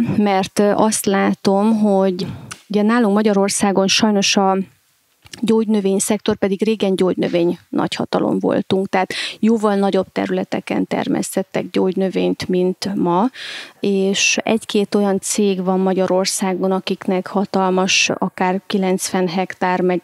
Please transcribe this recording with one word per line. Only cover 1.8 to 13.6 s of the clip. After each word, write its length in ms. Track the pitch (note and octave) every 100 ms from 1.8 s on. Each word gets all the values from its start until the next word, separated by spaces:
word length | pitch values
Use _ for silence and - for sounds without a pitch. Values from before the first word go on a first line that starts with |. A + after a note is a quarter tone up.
| G#3+ G3 F#3+ F3+ F3+ - - - -
ugye 120 | G#3
nálunk 320 | G#3+ A#3+ A3
Magyarországon 760 | G3+ A3 G3 G3 - G#3 G3 F#3+
sajnos 500 | - A3 G#3 G3 -
a 200 | F#3+ F#3+ F#3+ _ _ _ _ _ - -
gyógynövény 580 | G#3+ A3+ G#3+ G#3+ G3 G3
szektor, 360 | - G#3 - G#3
pedig 280 | G3+ G3
régen 320 | G#3+ G#3+ G3 F#3
gyógynövény 640 | F#3 - - F3 E3+ F3 -
nagyhatalom 680 | - - - - - - F#3+
voltunk, 480 | F#3 - - F#3+ G3
tehát 260 | F#3+ F#3 - - -
jóval 360 | G#3+ A3+ G#3+ G3
nagyobb 320 | G3 F#3+ F#3
területeken 760 | - F#3+ F#3 F#3+ - - - F#3
termesztettek 840 | - - - G3 - F#3 - F#3
gyógynövényt, 800 | G3 F#3+ F3+ F#3+ F#3 F3+ F3+ -
mint 480 | F3+ F3+ F#3 G3 G3+
ma, 300 | F3+ F3 B3 - - -